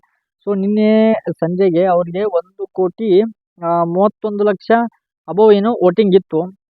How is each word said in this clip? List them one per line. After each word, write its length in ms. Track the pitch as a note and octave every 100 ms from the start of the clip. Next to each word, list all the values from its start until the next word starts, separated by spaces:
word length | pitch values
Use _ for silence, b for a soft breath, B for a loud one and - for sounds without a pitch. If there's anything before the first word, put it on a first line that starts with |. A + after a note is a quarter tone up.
| _ _ _ _ G3
So, 120 | G3
ನಿನ್ನೆ 540 | G3 G#3+ G#3+ A3 A3
ಸಂಜೆಗೆ 720 | A3 - - E3 F3+ G3 E3
ಅವ್ರಿಗೆ 400 | F#3+ F3 F3 F3+
ಒಂದು 420 | G#3 E3+ F3+ - G3
ಕೋಟಿ, 500 | - F#3 - A3 F#3 A3+ - _ _
ಆ, 200 | E3+ E3+
ಮೂವತ್ತೊಂದು 600 | E3+ F3+ G#3 _ G#3+ G#3
ಲಕ್ಷ 260 | G#3 F#3+ - A3+ A#3 _ _ _ -
above 240 | F3 A3
ಏನೋ 180 | G3+ G#3+
ವೋಟಿಂಗ್ 420 | A#3+ F3+ F3+ G3+
ಇತ್ತು. 500 | F#3 - D#3+ F3+ G3 _